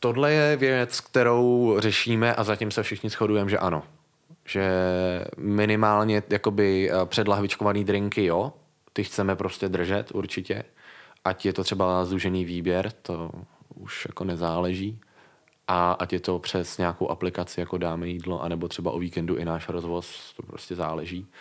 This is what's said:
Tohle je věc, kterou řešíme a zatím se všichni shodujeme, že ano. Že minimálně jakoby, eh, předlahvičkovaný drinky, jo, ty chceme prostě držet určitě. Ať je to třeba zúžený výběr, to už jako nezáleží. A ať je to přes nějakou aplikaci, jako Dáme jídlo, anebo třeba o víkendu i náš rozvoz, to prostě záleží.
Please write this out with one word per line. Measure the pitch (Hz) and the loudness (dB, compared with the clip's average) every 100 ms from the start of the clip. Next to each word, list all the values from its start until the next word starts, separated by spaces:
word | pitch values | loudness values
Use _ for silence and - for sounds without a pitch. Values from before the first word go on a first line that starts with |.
Tohle | 120 120 147 | 0 2 4
je | 151 147 147 | 4 4 4
věc, | 131 131 123 - | 4 2 0 -4
kterou | - 131 120 120 123 123 120 101 | 0 4 6 6 6 6 6 4
řešíme | 107 101 117 113 117 | 4 2 2 2 4
a | 117 | 2
zatím | 104 104 107 | 0 0 -2
se | 107 | -2
všichni | 104 101 107 | -4 -4 -6
shodujeme, | - 107 107 101 | 0 2 2 2
že | 101 | 2
ano. | 92 80 - - _ _ _ - | 2 -2 -6 -18 _ _ _ -20
Že | - 98 95 92 92 90 92 90 - - | -6 -2 2 2 2 2 0 -2 -6 -6
minimálně | 98 104 107 107 107 104 110 104 - | 0 2 4 4 4 4 4 2 2
jakoby, | 101 110 101 101 95 95 | 0 2 4 4 4 2
eh, | 92 87 | 2 0
předlahvičkovaný | - 104 101 101 - 104 101 | 0 2 2 0 0 0 0
drinky, | 101 101 101 104 | 0 0 0 0
jo, | 92 85 131 - _ _ _ | 2 2 -2 -6 _ _ _
ty | - | -6
chceme | 101 - 98 92 | -4 -2 -2 0
prostě | 95 - 98 | -4 -4 -4
držet | 90 87 101 - | -2 -2 -2 -4
určitě. | - 92 - 92 101 - _ - - - _ | -6 -6 -8 -6 -8 -8 _ -20 -20 -20 _
Ať | 95 92 98 | -4 -2 -2
je | |
to | 92 | -2
třeba | 92 95 92 90 | -2 0 2 2
zúžený | 90 92 92 92 | 0 0 0 -2
výběr, | 87 87 87 90 101 - | -2 -2 0 0 -2 -6
to | - 85 82 85 90 _ - | -10 -8 -8 -12 -18 _ -20
už | - - - - | -20 -14 -12 -10
jako | - | -6
nezáleží. | 95 85 85 82 90 92 98 113 _ _ - _ _ _ - | -4 -2 -2 0 0 -2 -4 -8 _ _ -20 _ _ _ -2
A | 90 87 | 2 2
ať | 90 90 | 2 -2
je | 90 | -4
to | - 90 | -2 -4
přes | - 92 85 - | -2 -4 -4 -2
nějakou | 87 85 92 | -2 0 -4
aplikaci, | 85 90 87 90 - | -2 -4 -4 -6 -6
jako | 85 90 | -6 -4
Dáme | 87 82 87 | -4 -4 -6
jídlo, | 87 85 87 | -6 -6 -4
anebo | 85 82 87 | -4 -4 -6
třeba | - 87 | -6 -4
o | 85 | -4
víkendu | 90 85 85 78 | -4 -4 -2 -2
i | |
náš | 82 82 - | -2 -4 -4
rozvoz, | 85 85 87 - - - - | -6 -4 -6 -6 -14 -18 -16
to | |
prostě | - - - | -16 -14 -10
záleží. | 90 80 80 80 90 95 - | -6 -4 -6 -8 -10 -12 -20